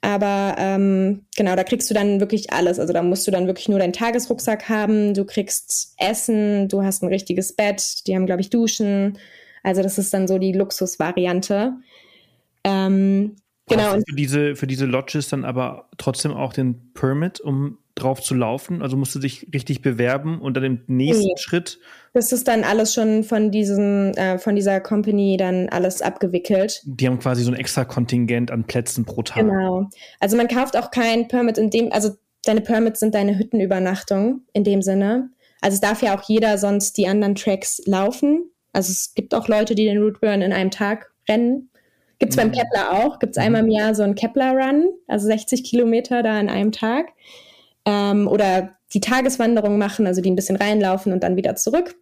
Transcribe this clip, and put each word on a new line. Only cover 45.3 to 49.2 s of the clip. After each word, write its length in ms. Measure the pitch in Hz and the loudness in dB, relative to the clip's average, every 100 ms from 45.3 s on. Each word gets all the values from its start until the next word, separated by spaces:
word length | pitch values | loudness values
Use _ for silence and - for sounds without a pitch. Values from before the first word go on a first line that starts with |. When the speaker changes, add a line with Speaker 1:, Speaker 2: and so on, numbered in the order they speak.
| 214 - 254 254 | -2 0 -2 0
Speaker 1:
Kilometer 580 | 240 233 226 247 247 | 2 2 2 0 -2
da 160 | 226 214 | 0 0
in 80 | 208 | 0
einem 240 | - 208 | 0 0
Tag. 380 | 214 220 247 330 _ - - - - _ _ - | 0 -2 -2 -4 _ -20 -20 -20 -20 _ _ -2
Ähm, 420 | 202 202 202 202 | 0 2 2 2
oder 480 | 208 202 185 190 - _ | 2 2 2 -2 -10 _
die 60 | 214 | -4
Tageswanderung 800 | 208 254 | 0 2